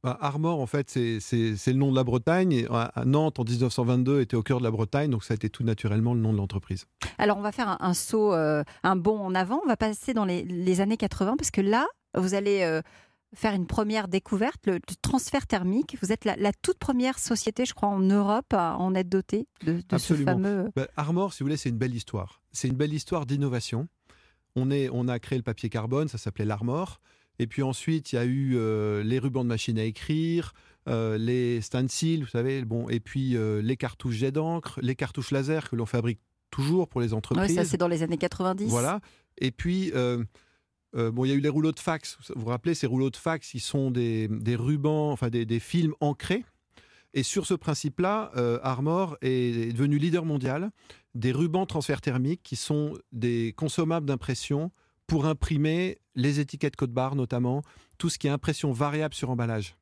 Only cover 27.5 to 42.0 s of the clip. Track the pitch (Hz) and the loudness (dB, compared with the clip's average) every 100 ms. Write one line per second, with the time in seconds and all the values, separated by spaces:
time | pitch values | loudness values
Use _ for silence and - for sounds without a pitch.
27.5 | - 135 127 - 160 - 123 123 135 135 | 0 -2 -2 -2 -2 0 0 0 2 2
28.5 | 123 110 110 107 104 107 127 131 127 120 | 2 2 2 2 0 0 0 0 0 0
29.5 | 113 - 110 110 104 - 156 165 170 165 | 0 0 0 -2 -4 -2 0 2 0 -2
30.5 | - _ _ - 117 113 110 113 123 123 | -12 _ _ -4 -2 0 0 0 0 0
31.5 | 120 107 127 131 - 160 165 131 120 127 | -2 -2 -2 -2 0 0 0 -2 -2 0
32.5 | 135 120 117 117 117 - 135 135 120 110 | -2 -2 -4 -2 -4 -2 -2 0 2 2
33.5 | 104 110 131 123 - 127 113 135 143 160 | 0 0 -2 -4 -4 -4 0 0 0 -2
34.5 | 170 - - 127 127 139 - 127 135 135 | -4 -6 -4 -4 -2 -4 -6 -2 -2 0
35.5 | 156 - 117 113 123 117 113 _ _ _ | -2 -2 -6 -2 0 0 -4 _ _ _
36.5 | - 139 180 175 127 120 110 - 160 196 | -4 0 2 0 0 0 -2 0 0 2
37.5 | 180 185 180 175 170 165 170 175 - 185 | 2 2 2 2 2 0 0 -2 0 -2
38.5 | 190 208 117 131 202 - _ _ - 131 | 0 0 2 2 -2 -8 _ _ -4 -4
39.5 | - 170 185 190 131 123 120 113 _ _ | -2 -2 0 0 0 0 0 -4 _ _
40.5 | _ _ _ _ 123 113 117 131 139 147 | _ _ _ _ -2 0 0 2 2 2
41.5 | 147 156 - - 160 | 2 0 0 -4 -4